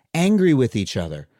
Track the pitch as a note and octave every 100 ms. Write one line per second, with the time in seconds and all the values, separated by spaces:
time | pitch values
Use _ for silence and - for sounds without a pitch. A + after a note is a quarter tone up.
0 | _ D#3+ F3+ G#3+ F#3 C#3+ A#2+ A2 F#2+ G2
1 | E2 D2+ D2 _